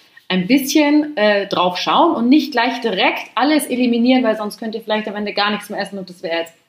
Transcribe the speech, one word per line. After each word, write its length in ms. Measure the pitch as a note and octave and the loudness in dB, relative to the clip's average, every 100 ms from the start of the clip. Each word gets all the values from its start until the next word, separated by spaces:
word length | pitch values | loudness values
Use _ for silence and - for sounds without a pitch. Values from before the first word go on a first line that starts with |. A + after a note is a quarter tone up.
| _ _ - | _ _ -4
ein 180 | F#3 F3+ | -2 2
bisschen, 680 | C4+ B3+ D#4+ D4 D4+ D4 - | 0 2 2 4 2 0 0
äh, 300 | G#3+ G3+ G3 | 2 2 0
drauf 300 | - F3+ - | 0 0 0
schauen 380 | - F#3+ E4 A3+ | 0 2 2 2
und 120 | A#3+ | 4
nicht 220 | D4 B3+ | 4 2
gleich 300 | A#3+ B3 B3+ | -2 -2 -2
direkt 400 | A3+ F#3+ C4 - - - | -4 0 0 -2 -6 -2
alles 300 | C#4 D4+ - | 2 2 0
eliminieren, 580 | B3 B3 A#3 A#3+ C4 | -2 0 2 4 4
weil 120 | A#3 G#3+ | 2 -2
sonst 220 | G#3 - | -4 -8
könnt 160 | A3+ | -10
ihr 60 | G#3+ | -10
vielleicht 260 | G#3+ G#3+ G#3+ | -4 -4 -4
am 80 | G3+ | -6
Ende 160 | G#3 | -6
gar 180 | G3+ G3+ | -2 -2
nichts 160 | G#3 - | -2 -6
mehr 80 | F#3+ | -8
essen 180 | G3 G3 | -8 -8
und 100 | F#3 | -14
das 120 | F3+ | -10
wäre 140 | E3+ E3+ | -6 -4
jetzt 160 | E3 _ | -6 _